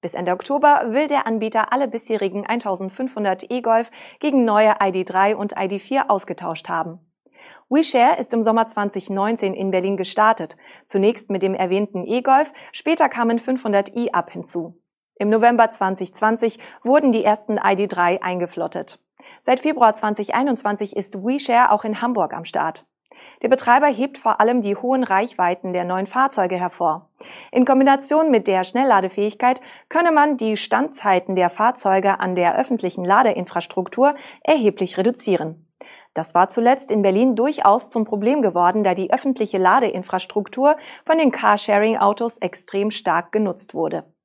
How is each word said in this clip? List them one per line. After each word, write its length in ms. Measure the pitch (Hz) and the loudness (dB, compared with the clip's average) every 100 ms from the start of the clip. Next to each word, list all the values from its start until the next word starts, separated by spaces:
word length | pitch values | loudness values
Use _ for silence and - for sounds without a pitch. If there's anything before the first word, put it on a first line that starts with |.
| 269 | -8
Bis 80 | |
Ende 200 | - 180 | -6 -4
Oktober 500 | 185 - 277 294 285 240 | -4 -2 2 4 4 2
will 180 | 233 302 | -2 0
der 180 | 285 - | -2 -2
Anbieter 480 | 226 220 226 214 | -2 -2 -2 0
alle 140 | 254 269 | 0 -2
bisherigen 580 | 226 - 220 196 196 202 | -6 -6 -4 -2 -4 -4
eintausendfünfhundert 1040 | 233 214 185 190 - 262 226 202 190 - | -4 -4 -6 -6 -8 -8 -4 -2 -2 -4
E-Golf 400 | 247 233 226 233 - - - | -4 0 0 0 -12 -20 -6
gegen 260 | 302 269 233 | 0 2 4
neue 300 | 208 220 208 | 4 4 4
I 120 | 202 | 0
D 120 | 185 | -2
drei 320 | 185 185 196 214 | -2 0 2 0
und 200 | 202 - | -4 -4
I 100 | 196 | -6
D 120 | 196 | -6
vier 320 | - 269 269 | -4 -2 0
ausgetauscht 580 | 202 - 170 175 160 - | -2 -2 -10 -8 -10 -6
haben. 300 | 170 165 165 _ _ _ _ - - _ | -6 -6 -10 _ _ _ _ -20 -20 _
WeShare 500 | 277 320 262 240 - | 0 2 4 4 4
ist 120 | 233 | 0
im 120 | 233 | 0
Sommer 240 | 220 226 226 | 2 2 0
zwanzig 420 | - 202 202 - | -2 -4 -6 -6
neunzehn 460 | 196 208 226 196 - | -2 -2 -2 -4 -4
in 160 | 196 | -2
Berlin 260 | 185 185 196 | -2 -2 -4
gestartet. 600 | 185 - 214 220 220 - - - - | -4 2 2 2 -4 -12 -20 -20 -6
Zunächst 460 | 196 196 233 - | 0 0 0 -6
mit 100 | 196 | -2
dem 140 | 190 190 | -2 -2
erwähnten 500 | 185 190 208 190 175 | -2 -2 -2 -6 -4
E-Golf, 480 | 240 269 269 302 - - | -2 2 2 2 -6 -18
später 380 | - - 330 294 | -8 -2 0 0
kamen 300 | 233 233 233 | 0 -2 -2
fünfhundert 560 | 226 262 226 202 202 - | -2 -4 0 0 -2 -4
i 180 | 240 | -4
ab 160 | 175 170 | -4 -4
hinzu. 500 | 175 170 175 170 - _ _ _ _ | -10 -8 -8 -8 -14 _ _ _ _
Im 160 | 208 | 0
November 400 | 220 233 240 226 | 4 4 4 2
zwanzig 420 | - 190 190 185 | 2 -4 -4 -8
zwanzig 460 | - 214 226 226 - - - | -2 0 0 -2 -4 -20 -12
wurden 280 | 226 285 285 | 2 2 4
die 120 | 226 | 2
ersten 340 | 202 214 - 208 | 2 0 -2 -2
I 180 | 196 196 | 0 0
D 120 | 202 | -2
drei 340 | 175 175 185 | 0 0 0
eingeflottet. 760 | 185 180 175 - 165 165 156 - _ _ - - | -4 -6 -6 -6 -8 -8 -12 -16 _ _ -20 -12
Seit 200 | - 254 | 0 0
Februar 340 | 302 294 233 214 | 0 4 4 4
zwanzig 400 | 214 214 202 - | -4 -4 -4 -2
einundzwanzig 600 | 277 233 214 202 202 - | 0 -2 -2 -4 -6 -6
ist 200 | 190 196 | -8 -8
WeShare 560 | 202 277 277 233 247 | -4 -4 0 2 4
auch 120 | 208 | 2
in 200 | 220 214 | -2 -4
Hamburg 320 | 240 233 160 151 | -4 -2 -4 -6
am 100 | 170 | -8
Start. 400 | 175 156 - _ _ _ - - _ | -4 -4 -6 _ _ _ -20 -20 _
Der 80 | 233 | 0
Betreiber 380 | 254 240 247 294 | 0 4 4 4
hebt 300 | 220 269 269 | 0 -6 -2
vor 220 | 233 - | -2 2
allem 220 | 220 247 | 2 2
die 160 | 202 202 | -2 -4
hohen 260 | 247 262 | -2 -2
Reichweiten 680 | 254 190 240 - 175 180 190 | 0 0 -2 -2 -2 -2 -4
der 100 | 180 | -6
neuen 220 | 175 185 196 | -4 -4 -4
Fahrzeuge 500 | 247 269 262 180 180 | -2 0 0 -2 -2
hervor. 540 | 180 - 170 156 _ _ - - - | -6 -2 -2 -2 _ _ -20 -20 -4
In 140 | - 254 | 0 4
Kombination 680 | 262 269 277 277 302 320 | 6 6 4 2 2 4
mit 160 | 240 202 | 2 2
der 160 | 185 | 0
Schnellladefähigkeit 960 | 185 240 269 208 190 190 208 208 247 254 - - _ | 0 0 4 4 2 -2 -4 0 0 0 -6 -20 _
könne 240 | 330 339 | 0 2
man 240 | 311 294 262 | 4 2 2
die 180 | 220 208 | -2 -4
Standzeiten 800 | - 220 285 - 208 185 180 185 | -2 -2 -2 -2 0 0 2 0
der 140 | 175 | 0
Fahrzeuge 720 | 175 220 247 202 190 196 196 | 2 0 0 0 2 2 0
an 140 | 185 180 | -2 0
der 220 | 175 - | 0 0
öffentlichen 460 | 269 233 185 180 | -2 -2 -4 -6
Ladeinfrastruktur 1120 | 180 202 247 190 180 175 - - 180 - 269 285 - - | 2 4 4 0 -4 -6 -6 -6 -6 2 2 0 -12 -10
erheblich 560 | - 311 220 196 185 - | 0 2 2 0 -6 0
reduzieren. 720 | 196 247 - 185 160 165 _ _ - - _ | -2 0 0 0 -2 -10 _ _ -20 -20 _
Das 200 | - 165 | -8 -2
war 140 | 185 190 | 2 2
zuletzt 440 | - 233 269 269 | 2 2 2 0
in 100 | 220 | 0
Berlin 340 | 196 190 254 220 | 2 2 2 2
durchaus 540 | 262 294 - 214 - | 0 2 2 2 0
zum 160 | 233 220 | -4 -2
Problem 360 | 208 214 294 | -2 0 2
geworden, 440 | 214 175 175 202 196 | 0 2 2 2 0
da 80 | |
die 180 | 180 190 | -2 -2
öffentliche 460 | - 277 254 214 196 | -2 -2 -2 -2 2
Ladeinfrastruktur 1200 | 185 226 226 185 180 185 - 208 196 - 269 302 - - - | 4 4 2 -4 -6 -6 -4 -6 -6 0 2 2 -4 -20 -2
von 120 | 320 | 2
den 140 | 294 | 2
Carsharing-Autos 1040 | - 214 208 - 202 214 220 202 208 233 - | 2 0 0 2 2 2 2 0 0 -4 -4
extrem 520 | 180 - - 196 202 | -6 -8 -8 -4 -4
stark 440 | 214 - 165 175 | -4 -2 -2 -2
genutzt 400 | 214 208 175 - | -2 -2 -4 -8
wurde. 320 | 151 160 170 - _ | -4 -4 -4 -10 _